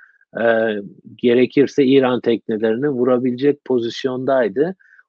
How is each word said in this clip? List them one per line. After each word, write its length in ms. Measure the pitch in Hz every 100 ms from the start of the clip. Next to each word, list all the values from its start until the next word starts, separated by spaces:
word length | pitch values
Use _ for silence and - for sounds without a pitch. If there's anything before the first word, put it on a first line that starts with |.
| - _ _ -
e, 360 | 117 113 113 104 101 - - -
gerekirse 680 | 120 120 123 147 123 -
İran 360 | 131 139 127 120
teknelerini 680 | 117 107 - 107 113 113 147
vurabilecek 760 | 123 123 123 127 123 143 143
pozisyondaydı. 1120 | - 127 117 - 131 127 131 131 107 110 170 - _ _